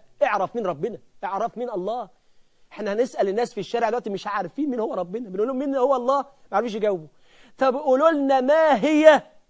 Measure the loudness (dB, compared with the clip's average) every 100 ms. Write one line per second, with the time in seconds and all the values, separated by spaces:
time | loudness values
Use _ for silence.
0 | -20 -4 -2 0 -4 -4 -6 -4 -8 -10
1 | _ _ -8 -6 -6 -6 -8 -6 -6 -8
2 | -10 _ _ _ _ _ _ -10 -4 -2
3 | -2 -2 -2 0 -4 -6 -6 -2 -2 -2
4 | -4 -8 -4 -6 -6 -6 -4 -4 -4 -4
5 | -6 -8 -8 -4 -2 -2 -4 0 2 2
6 | 2 0 -2 _ -4 -2 -2 -2 -2 -2
7 | -8 _ _ _ -20 -2 0 0 2 4
8 | 4 4 2 2 4 4 4 4 4 6
9 | 8 6 2 -18